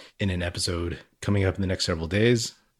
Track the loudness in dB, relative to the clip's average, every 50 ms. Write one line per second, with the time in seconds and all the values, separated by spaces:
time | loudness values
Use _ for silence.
0 | -16 -20 -6 -4 -2 0 0 0 -2 -4 -4 -4 -4 -4 -2 -2 -4 -4 -6 -8
1 | -12 _ _ _ -2 0 2 2 2 2 2 0 0 -2 -2 -2 -2 -2 -2 -2
2 | -2 -2 0 2 4 4 4 4 2 -4 -8 _ _ _ _